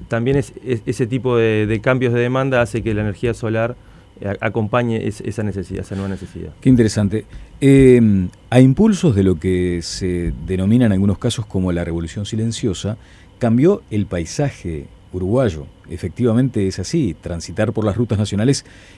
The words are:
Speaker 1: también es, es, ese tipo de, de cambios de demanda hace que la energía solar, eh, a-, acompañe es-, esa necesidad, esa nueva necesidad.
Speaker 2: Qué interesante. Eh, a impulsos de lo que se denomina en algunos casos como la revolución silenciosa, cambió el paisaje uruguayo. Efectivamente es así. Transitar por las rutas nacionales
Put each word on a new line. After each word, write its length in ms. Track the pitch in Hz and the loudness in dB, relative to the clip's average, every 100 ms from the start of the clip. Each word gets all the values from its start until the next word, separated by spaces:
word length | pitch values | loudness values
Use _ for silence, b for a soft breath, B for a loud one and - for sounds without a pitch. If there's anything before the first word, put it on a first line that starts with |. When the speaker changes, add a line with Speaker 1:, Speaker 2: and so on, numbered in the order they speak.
| - | -6
Speaker 1:
también 300 | 117 120 139 | -2 0 0
es, 160 | 113 - 120 | -2 -8 -6
es, 160 | 113 135 | -4 -4
ese 220 | 123 117 | -4 -4
tipo 300 | 127 123 120 | -2 0 2
de, 280 | 113 107 107 | 2 2 0
de 120 | 110 | 0
cambios 320 | 131 131 123 | 0 0 0
de 60 | 120 | 0
demanda 420 | 123 131 135 123 | 0 0 0 0
hace 200 | 117 117 | 0 -2
que 120 | 110 | -4
la 80 | 107 | -2
energía 320 | 107 95 120 | -4 -4 -4
solar, 420 | 110 117 110 117 120 b b b b | -4 -4 -2 -4 -6 b b b b
eh, 60 | 98 | -8
a-, 160 | 98 113 | -4 -4
acompañe 600 | 117 107 123 120 113 107 | -2 0 0 0 -2 -4
es-, 140 | - | -6
esa 220 | - 104 | -8 -4
necesidad, 380 | 104 95 87 92 | -4 -4 -6 -8
esa 140 | 95 98 | -8 -6
nueva 140 | 98 | -6
necesidad. 420 | 92 85 85 85 - | -8 -10 -14 -14 -2
Speaker 2:
Qué 80 | 135 | 4
interesante. 560 | 123 110 110 101 107 - B B B | 4 4 2 0 -2 -8 B B B
Eh, 680 | 135 139 131 123 113 98 90 - - | 6 8 8 8 6 4 0 -6 2
a 100 | 123 | 6
impulsos 560 | 131 135 220 190 165 101 | 6 6 2 4 2 4
de 80 | |
lo 120 | 95 82 | 2 2
que 400 | 92 90 90 87 | 0 0 0 -2
se 520 | - - 92 90 85 64 80 | -6 -6 -4 -2 -4 -6 -4
denomina 400 | 92 95 120 117 | -2 2 4 4
en 60 | |
algunos 260 | 95 101 92 | 2 2 0
casos 280 | 120 - 107 | -2 -4 -4
como 260 | 98 92 | -2 -2
la 120 | 85 | -2
revolución 420 | 85 85 82 107 98 | -2 -4 -6 -8 -6
silenciosa, 720 | 110 117 110 117 87 98 110 b b b b | -4 -4 -4 -4 -4 -6 -8 b b b b
cambió 440 | 117 117 165 202 - | 0 4 4 2 -2
el 140 | 107 98 | -4 -4
paisaje 800 | 90 80 - 139 - 90 76 67 - - | -4 -6 -4 -4 -4 -8 -8 -10 -18 -12
uruguayo. 520 | 92 92 123 120 78 67 - - | -6 -2 0 0 -2 -10 -20 -16
Efectivamente 800 | 87 87 - 120 113 135 110 95 | -10 -8 -2 0 2 0 0 -2
es 120 | 95 | -4
así. 360 | 92 170 110 - | -4 -2 -2 -4
Transitar 520 | 82 85 - 87 110 | -8 -8 -8 -4 -2
por 140 | 113 104 | -2 -2
las 100 | 95 | 0
rutas 240 | 120 101 | 0 -2
nacionales 460 | 104 101 123 139 - B B | -2 0 0 0 -6 B B